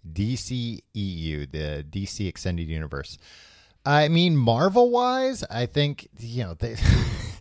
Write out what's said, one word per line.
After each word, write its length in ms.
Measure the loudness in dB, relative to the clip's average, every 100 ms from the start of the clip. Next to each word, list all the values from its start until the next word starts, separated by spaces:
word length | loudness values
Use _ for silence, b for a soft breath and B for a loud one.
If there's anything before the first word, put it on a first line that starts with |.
| -10
D 240 | -4 -2 -2
C 480 | -4 -6 -6 -8 -10 -6
E 80 |
U, 420 | -6 -4 -4 -6 -6
the 380 | -6 -6 -6
D 220 | -8 -6 -6
C 200 | -6 -6
Extended 400 | -4 -4 -4 -4
Universe?" 520 | -6 -6 -8 -10 -16 B B B B B B
I 260 | 2 4 4
mean, 280 | 4 4 4
Marvel-wise, 1040 | 4 4 4 6 4 4 2 0 -2 -2 -6
I 160 | -4 -2
think, 420 | 0 0 -2 -12 -16
you 240 | -10 -6
know, 100 | -6
they, 220 | -6 -6 2 4 B B B B B